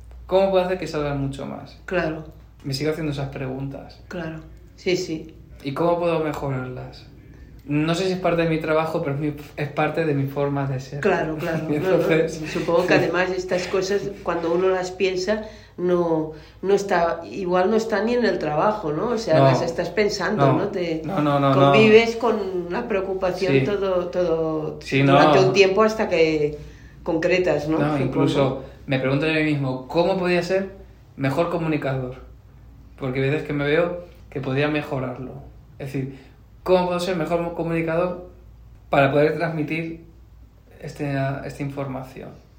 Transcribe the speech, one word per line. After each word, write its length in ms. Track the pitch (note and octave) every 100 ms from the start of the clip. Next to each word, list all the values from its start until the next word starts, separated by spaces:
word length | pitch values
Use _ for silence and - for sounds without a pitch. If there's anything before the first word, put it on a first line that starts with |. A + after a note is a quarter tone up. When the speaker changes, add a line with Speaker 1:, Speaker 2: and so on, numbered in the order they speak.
| - - -
Speaker 1:
¿cómo 240 | F#3 G3
puedo 140 | F#3
hacer 140 | F3+ F#3
que 80 | D3+
salgan 340 | D3+ D3 C#3
mucho 260 | C3+ C#3 C#3
más? 340 | - - - -
Speaker 2:
Claro. 380 | F3+ D#3+ D#3+ - - - -
Speaker 1:
Me 100 | C#3
sigo 160 | C3+ D3+
haciendo 220 | D#3+ D3+
esas 160 | C#3 C3+
preguntas. 720 | B2+ C3 C3 C#3 - - - -
Speaker 2:
Claro, 320 | F3+ D#3+ D#3+ - - - -
sí, 200 | F#3 F3
sí. 380 | - D#3+ - - - -
Speaker 1:
¿Y 80 | C#3
cómo 240 | C#3 F3 E3+
puedo 220 | E3+ D#3+
mejorarlas? 880 | D3+ C#3+ C#3+ C3 B2+ B2+ C3 - - - - - - -
No 300 | - D3 D#3+
sé 120 | E3+ F#3+
si 60 |
es 40 | F#3
parte 240 | F3+ E3+
de 60 | E3
mi 80 | D#3
trabajo, 440 | D#3 D#3 D#3+ E3+
pero 120 | C#3
es 60 | C#3
mi, 140 | D3+ D3 - -
es 120 | C#3
parte 360 | - D3+ E3
de 100 | D#3+
mi 120 | C#3 C3+
forma 400 | C#3+ C#3+ C#3 C3+
de 140 | B2+
ser. 200 | - C#3+
Speaker 2:
Claro, 360 | G#3 E3+ D#3+ D3+
claro. 300 | E3+ D#3+ D3+
Speaker 1:
<laughs> 40 |
Y 80 | D3
Speaker 2:
No, 120 | F#3
no, 40 |
Speaker 1:
entonces 460 | E3 D3+ D#3+ D#3+ - -
Speaker 2:
supongo 300 | F3 D#3 E3+ F3+
que 80 |
Speaker 1:
sí. 40 | F3+
Speaker 2:
además 260 | E3 F3 F#3
estas 380 | F3+ - F3+ -
cosas, 340 | F#3+ F#3 G3+ G3+ -
cuando 280 | F#3+ E3+ E3
uno 160 | F3 F#3+
las 220 | F#3 F3+
piensa, 540 | - F#3+ F3+ F#3 G#3+ - - - -
no, 560 | F3+ F3 E3+ D#3+ D#3 - - -
no 140 | F#3
está, 460 | F#3+ G3 F3 E3+ -
igual 460 | G#3 - F3 F3+ F#3+
no 60 | A3
está 260 | - G3+
ni 120 | A3
en 100 | B3
el 160 | G#3 F3+
trabajo, 520 | D3+ D3+ G#3 D#3+ D#3
¿no? 180 | D#3 A#3
O 80 | A3
sea, 200 | E3+ B2+
Speaker 1:
No. 60 |
Speaker 2:
las 180 | C3+ C3
estás 280 | E3+ - -
pensando, 580 | G#3+ G#3 - E3 G#3+ C3+
Speaker 1:
No. 100 | D#3+
Speaker 2:
¿no? 100 | G3+
Te 340 | F#3+ E3+ D#3
Speaker 1:
No, 160 | D3+ D3
no, 160 | D3 C#3+
no, 160 | C#3
no. 180 | C3+ C#3
Speaker 2:
convives 440 | G#3+ A3 A3 A#3 A3+
con 500 | A#3+ G#3+ F#3+ F3+ F3
la 180 | G#3 A#3+
preocupación 640 | F#3+ F#3+ F#3 F#3 F3 F3
Speaker 1:
Sí. 80 | C3+
Speaker 2:
todo, 420 | C3+ G3+ F#3+ F3+ F3
todo 680 | F3+ F3 D#3+ D#3+ D#3 D#3 D3+
Speaker 1:
Sí, 200 | - C3+
Speaker 2:
durante 380 | C#3 C#3 D3+ F3+
Speaker 1:
no. 60 | -
Speaker 2:
un 60 |
tiempo 320 | G3 F#3+ G#3+
hasta 240 | G#3+ A3 F#3+
que 500 | E3+ D#3+ D#3 D3 - - - - -
concretas, 640 | F3 E3 F3 F#3 F3+ D3 D3+
¿no? 100 | D#3
Speaker 1:
No, 60 | D3
Speaker 2:
Supongo. 120 | C#3+
Speaker 1:
incluso 600 | C3 - C3+ C#3+ C3+ - - - -
me 120 | C3
pregunto 280 | C3 C#3+ D#3+
yo 120 | D#3
mismo, 460 | D3+ C#3 C3+ B2+ -
"¿Cómo 320 | E3 F3 F#3
podía 240 | F3+ F3
ser 280 | F3 F#3+ G3 - - - - -
mejor 320 | C#3 E3 E3+
comunicador?". 640 | F3 D#3+ D3 C3+ C3 B2+ - - - - - - - - -
Porque 240 | C3+ C3
hay 80 | C3+
veces 160 | C#3+ -
que 60 |
me 120 | C#3+
veo 400 | C#3+ D#3+ F3 - - - -
que 100 | C3+
podía 260 | C3+ C3 D3
mejorarlo. 640 | D3+ - C3+ B2+ B2+ B2+ C3+ - - - -
Es 140 | C#3
decir, 240 | C#3 C3 - - - - -
"¿Cómo 240 | F3+ F#3 F3
puedo 140 | F3
ser 160 | F3+ F3+
mejor 240 | D#3 E3+
mo-, 140 | E3
comunicador 760 | - E3 E3 D#3+ E3 F3+ F3 - - - - - - -
para 220 | D3 C3+
poder 260 | C#3+ D3+ D#3
transmitir 680 | E3 D#3+ C#3+ D#3+ E3 - - - - - - - - -
este, 320 | D3 C#3+ C#3+ C#3 C3+ C3+
esta 180 | - -
información 680 | C#3 C#3+ C3 C3 B2+ - - - -